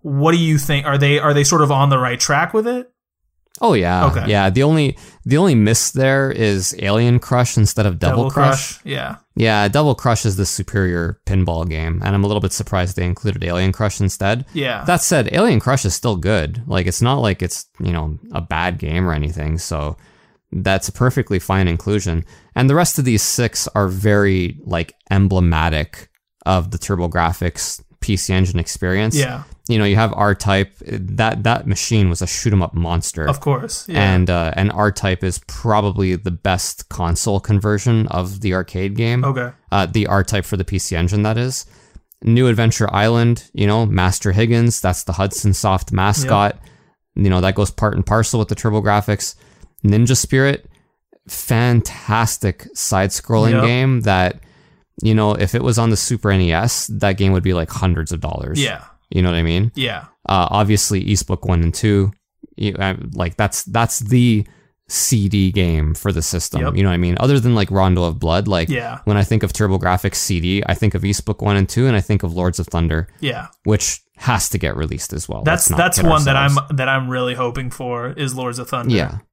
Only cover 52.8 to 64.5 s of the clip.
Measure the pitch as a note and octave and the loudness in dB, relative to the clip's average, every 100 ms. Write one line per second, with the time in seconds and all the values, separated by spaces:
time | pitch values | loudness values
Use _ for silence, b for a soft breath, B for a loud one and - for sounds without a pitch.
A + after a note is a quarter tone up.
52.8 | - G2+ G2 - - A2+ A2 - A2 B2 | -2 0 0 -2 -2 2 4 4 2 2
53.8 | C3 B2+ G#2+ F#2 F2+ - b b b b | 2 0 2 2 0 -2 b b b b
54.8 | b - A2 A2 G#2+ G#2 G2+ A#2+ B2+ A2 | b -4 2 4 2 2 0 0 0 2
55.8 | A#2 G#2+ - A#2 G#2+ F#2+ F2+ E2 A#2+ - | 2 0 -2 -2 2 2 4 2 0 -2
56.8 | - G#2+ G#2 F#2+ G2 F#2 F#2 F2+ E2 - | -6 -2 -2 2 2 2 2 -2 -2 -2
57.8 | F#2 F2 D#2 E2 E2 D2 C2 E2+ C3 F#2 | 0 0 -2 -6 -6 -6 -6 -4 -4 -6
58.8 | - _ _ - F2+ E2+ E2 E2+ A2 - | -14 _ _ 0 2 2 0 0 0 -2
59.8 | B2+ F#2+ - _ - F#2+ F2+ F#2+ G#2 G#2 | -6 -6 -14 _ -2 0 2 2 2 2
60.8 | - G2+ F#2 G2+ - F#2+ - F2 E2+ - | 0 -2 0 -2 -2 -4 0 2 2 0
61.8 | A2 G2+ G2 - _ _ - - G#2 F#2+ | 2 2 2 -2 _ _ -20 -6 -6 -4
62.8 | F#2+ F#2 - - F2 - G#2+ - - A2 | -4 -4 -8 -6 -6 -2 -2 -2 -4 -2
63.8 | A#2 - G#2 B2 B2 A2 G2+ | 0 -2 0 4 4 2 0